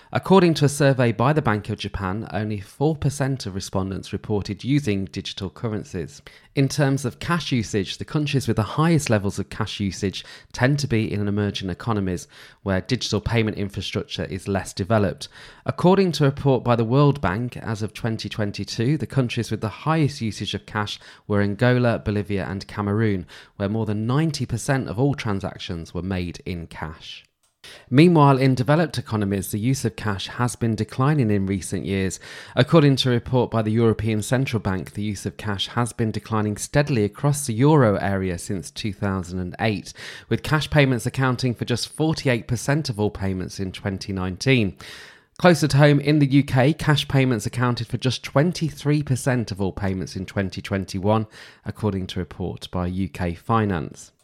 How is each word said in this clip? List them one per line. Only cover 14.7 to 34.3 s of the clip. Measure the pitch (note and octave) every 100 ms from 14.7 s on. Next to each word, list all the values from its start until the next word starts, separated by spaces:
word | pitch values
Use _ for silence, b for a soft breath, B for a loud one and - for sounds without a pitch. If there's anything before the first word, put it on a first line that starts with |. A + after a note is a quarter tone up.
developed. | - F#2+ A2 G2 C#2+ - B B B B
According | - F3 F#3+ F#3+
to | D3
a | C#3+
report | C#3+ C#3 B2+
by | A#2
the | A#2 A2
World | C3 D3 C#3
Bank, | F#2 G2 B2 -
as | - G#2+
of | G#2+
twenty | - A2+ A2+ G2+
twenty-two, | - G2+ G2+ G2 - A#2 D3+
the | A2
countries | C#3 A#2+ - G#2+
with | A2
the | G#2+
highest | - D3 D#3+ C#3+ -
usage | A2+ - G2+
of | G2
cash | - G#2+ G#2 - B B B
were | G#2
Angola, | G2+ G2+ B2 B2 A#2+ F#2+
Bolivia, | - G#2 G2 G2 C#2
and | F#2+ -
Cameroon, | - G2+ G#2 A2+ F#2+ E2 B B B
where | G2
more | A2
than | G#2+ G#2+ A2+
ninety | C3+ D#3+ C#3+ B2
percent | A2+ - C3+ G#2
of | F#2
all | C#3+
transactions | C#3 A2+ G2 F#2 - - E2+ D#2+
were | F2+
made | F2+ F#2 F2+ D#2 -
in | F2 E2
cash. | - D#2+ E2 - - - _ _ _ - B B
Meanwhile, | B2+ F3 E3 C#3+ C3
in | C3+
developed | B2+ A#2+ D#3 D#3 -
economies, | - A2 G2 G2 F2+
the | G#2+
use | A#2 C3+
of | A#2 -
cash | A2 F#2 -
has | - B2 -
been | A2+
declining | G#2+ G#2+ - C3 D3+ A2
in | G#2
recent | F#2+ G2 - G2
years. | C2 G2 F#2+ - B B B
According | B C3 E3+ C#3+ C3
to | C3
a |
report | A#2+ - B2+ A2
by | A2+
the | A2
European | A2 A#2 G#2+ A2 G#2+
Central | G#2